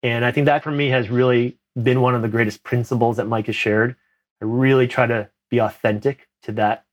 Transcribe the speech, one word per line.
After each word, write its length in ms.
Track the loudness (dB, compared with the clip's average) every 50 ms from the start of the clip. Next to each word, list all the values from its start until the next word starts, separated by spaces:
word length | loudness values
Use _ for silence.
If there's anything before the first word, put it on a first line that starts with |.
| -2
And 200 | -2 -2 0 0
I 80 | 0
think 140 | 0 2 2
that 180 | 2 2 0 -2
for 80 | -4
me 180 | -4 -2 -2 0
has 200 | 0 0 0 0
really 480 | 0 2 2 4 4 2 2 0 -4 _ _ _ _ -2
been 200 | 0 0 2 2
one 140 | 2 2 0
of 60 | 0
the 60 | -2
greatest 360 | -2 0 0 -2 -2 -2 -8 _
principles 540 | -4 -4 -4 -2 -2 0 0 0 0 0
that 100 | -2 -4
Mike 200 | -4 -4 -4 -4
has 80 | -4 -6
shared. 400 | -4 -2 0 2 2 0 0 -2 _ _ _ _ _ _ _ _ _
I 40 | -8
really 420 | -4 -2 2 2 4 4 4 2
try 200 | 2 2 0 0
to 220 | 0 0 -4 -4 -8 _ _ _ _
be 100 | 0 0
authentic 680 | 0 0 -4 -2 -2 -2 -2 0 -2 -4 -4 _ _ _ _ _ _
to 80 | -10 -4
that 320 | -2 0 0 -2 -4 _ _